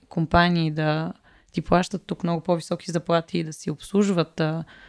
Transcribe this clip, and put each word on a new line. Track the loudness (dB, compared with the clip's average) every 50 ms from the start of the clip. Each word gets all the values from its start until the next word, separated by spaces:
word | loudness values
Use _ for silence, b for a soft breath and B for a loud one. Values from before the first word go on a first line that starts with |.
| _ _
компании | -4 -2 0 2 4 4 4 4 4 2 2 0
да | 0 0 0 0 0 0 -2 -4 -8 -12 b b b b b b
ти | -8 -6
плащат | 0 2 2 2 2 0 -4 -8 -8
тук | -8 -8 -4
много | -2 -2 -2 -2
по-високи | 0 0 -2 -2 -2 -4 -8 -6 -4 -4
заплати | -4 -4 0 0 0 0 0 -2 -4 -4
и | -4
да | -6
си | -10 -10 -8 -8
обслужват, | -8 -8 -8 -2 0 2 2 2 2 0 0 -2 _ -2
а, | -2 -2 -2 -4 -8 B B B B